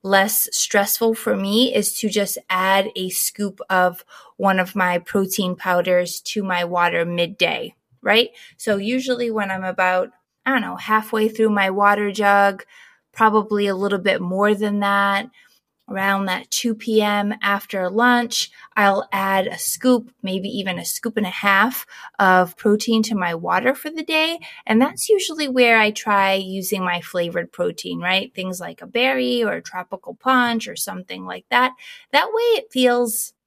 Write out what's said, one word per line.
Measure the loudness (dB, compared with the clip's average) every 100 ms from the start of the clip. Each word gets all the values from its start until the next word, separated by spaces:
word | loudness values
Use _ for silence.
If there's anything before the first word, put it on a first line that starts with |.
less | 2 2 2 0 -2
stressful | -4 0 0 0 0 0
for | 0 -2 -2
me, | 0 2 2
is | 2 -2 -4
to | -2
just | -2 -2 -6 -4
add | -2 2 2 2 -4
a | -6
scoop | -4 -6 -4 -6 -6 -2
of | 2 2 0 _ -20 -20 -2
one | 2 2
of | 0
my | -2 0 0
protein | -2 -2 0 -2 -4
powders | -4 0 0 2 2 0 -6
to | -8 -6
my | -4 -4
water | -2 0 0 0
midday, | -2 -2 -4 0 -2 -2 -8 _ _ _
right? | 2 2 2 -6 -20 _
So | -2 -2
usually | 0 -2 -2 -2 -2
when | -2 -4
I'm | -4
about, | -4 0 2 2 -2 _ _ _ -2
I |
don't | -2
know, | -2 -10
halfway | 0 0 0 0 0
through | 2 2
my | 2 0
water | 4 4 4 0
jug, | 0 4 6 4 0 -14 -20 -20 _ _
probably | 2 4 4 2 0 0
a | 0
little | -2 0
bit | 0 0
more | -2 0 2
than | 2 0 0
that, | 0 2 2 0 -4 _ _ _ _ _ -10
around | -4 0 0
that | -2 -4 -4
two | -4 -2
P | -4 0 2
M | 2 0 -2 -2
after | -2 -2 -4 -4 -2
lunch, | 2 4 4 0 -4 -6 -12 -8 2
I'll | 2 2 -2
add | -4 0 0 0
a | -4
scoop, | -6 0 2 2 0 _
maybe | -6 -6 -6
even | -6 -6 -6
a |
scoop | -8 -8 -6 -4
and | -4
a |
half | -2 2 4 2 0 -14 -20 -20 0
of | 4 6 4 0
protein | 2 2 2 0
to | 0 -2
my | -2
water | -4 -2 0 0
for | -2 -8
the | -10
day. | -4 -2 -2 -4 -12 -14
And | 0 2
that's | 2 0 2
usually | 2 2 -4 -2
where | 2 4 6
I | 4
try | -2 0 2 2
using | 0 -2 -6 -4 -4
my | -2 -4
flavored | -4 -4 -2 -4 -6
protein, | -4 -4 -4 -10 -6
right? | -2 -2 -2
Things | -8 -8 -8
like | -12 -14
a | -8
berry | -2 0 0 -2 0
or | -2
a | -4
tropical | -8 -12 -12 -14 -14
punch | -6 0 2 2 -2 -6
or | -8
something | -8 -10 -12 -14 -12
like | -12 _
that. | 2 2 -2 -20 -20 _
That | 0 0
way | 0 2 0
it | 0
feels | 2 2 2 0 -4 -8 _